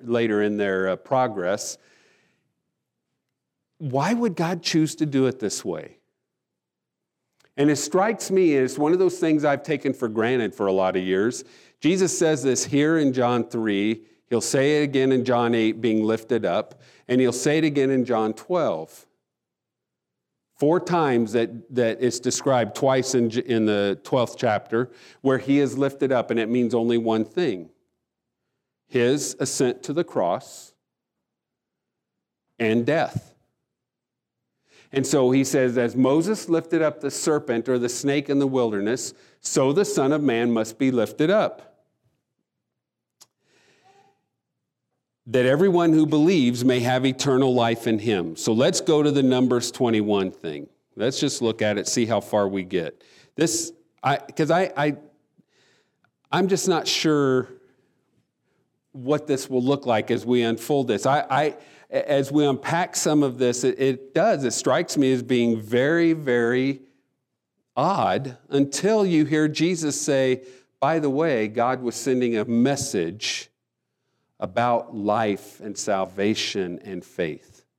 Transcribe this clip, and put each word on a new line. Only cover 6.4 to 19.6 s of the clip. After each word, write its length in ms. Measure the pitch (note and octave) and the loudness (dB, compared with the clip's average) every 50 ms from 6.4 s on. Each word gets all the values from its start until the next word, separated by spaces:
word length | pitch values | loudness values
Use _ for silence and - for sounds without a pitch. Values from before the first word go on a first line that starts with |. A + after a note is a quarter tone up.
| _ _ _ _ _ _ _ _ _ _ _ _ _ _ _ _ _ _ _ _ _ _ - | _ _ _ _ _ _ _ _ _ _ _ _ _ _ _ _ _ _ _ _ _ _ -2
And 140 | C#3 D3 D3+ | 0 2 2
it 60 | D3 | 2
strikes 560 | C#3+ - - - F#3 G3 A3+ A3+ - - - | 0 -2 0 0 2 2 2 0 -4 -4 0
me, 240 | F#3+ F#3+ F#3 D#3+ D3 | 2 4 4 4 4
and 100 | C3+ B2+ | 4 2
it's 140 | B2 B2+ C3+ | 0 0 0
one 140 | D3 D#3 F3 | 0 2 2
of 60 | F3+ | 4
those 200 | F#3+ F3 F3 - | 2 2 0 0
things 260 | F3 D#3+ D#3 D3 C#3+ | 0 2 2 2 2
I've 180 | D3 C#3+ C#3 - | 2 0 0 -2
taken 300 | D#3+ D3+ C#3 - C#3 B2 | -4 -4 -2 -2 -4 -4
for 140 | - B2+ A2+ | -2 -4 -4
granted 460 | G#2+ A2 G#2+ A#2+ C3 B2 A2+ F#2+ - | -2 0 0 0 0 0 -2 -2 -4
for 100 | - G#2 | -2 0
a 60 | G2 | 0
lot 240 | F#2+ F#2+ F#2 F#2 F#2 | 2 2 2 0 0
of 80 | F#2 F#2 | 0 -2
years. 400 | F#2 F#2 F#2+ G#2 A#2+ B2 - - - - - - _ _ - | 0 0 2 0 0 -2 -6 -12 -16 -20 -20 -20 _ _ -2
Jesus 360 | - D#3 F#3+ F#3 F#3+ E3+ - - | 0 0 2 2 2 0 0 0
says 240 | F3 D#3+ D#3 C3 | 0 0 0 0
this 240 | B2+ C3+ B2 - - | 0 0 0 0 -2
here 320 | - D3 C#3+ D3 D#3 E3 D#3+ | -2 0 0 2 2 2 2
in 160 | D3 C3+ B2 | 2 0 0
John 340 | B2+ A#2+ A#2+ A#2+ A#2 A2+ - | 0 0 0 0 0 -2 -4
three. 540 | - A#2 A2 G#2+ G2+ G2 G2+ A2 A2+ A2 - _ _ _ _ - | -4 -4 -2 0 0 0 0 -2 -2 -4 -8 _ _ _ _ -4
He'll 120 | A#2+ A2+ | -2 -2
say 400 | - - - C#3 C3+ D3 D3+ D3 | -2 0 0 2 2 2 2 2
it 20 | D3+ | 0
again 280 | C#3+ C3+ C3+ C3 C3+ | 0 0 0 2 2
in 120 | C3 B2+ A2+ | 2 2 2
John 300 | B2+ A#2+ A#2+ A#2+ A#2 A#2+ | 2 2 2 2 2 2
eight, 260 | A#2 A2+ A2 A2 A2+ | 2 2 0 0 0
being 240 | A#2 A2+ A2 A2 G#2+ | -2 0 0 2 2
lifted 420 | A2 A2 A2 - - B2 A2+ G#2 | 0 0 -2 -2 -2 -2 -2 0
up, 360 | F2+ F2 G#2+ - - - - - - _ _ _ - | 0 -2 -2 -2 -6 -10 -20 -20 -20 _ _ _ 0
and 140 | B2+ B2+ | 2 2
he'll 100 | B2+ A#2+ | 2 2
say 280 | A#2 - - D3+ D3 D#3+ | 2 0 0 0 2 2
it 40 | D#3+ | 2
again 280 | D#3 C#3 C#3+ C3+ C3+ | 0 2 2 2 2
in 120 | C3+ B2+ A#2+ | 2 0 0
John 300 | A#2+ A#2+ A2 A2 G#2+ G#2+ | 0 0 0 0 -2 -4
twelve. 720 | - - - F3+ F3 D3 A2+ F2 D#2 D#2+ - - - - _ _ _ _ _ _ _ _ _ _ _ | -6 -6 -4 -2 0 0 0 -2 -4 -8 -12 -16 -20 -20 _ _ _ _ _ _ _ _ _ _ _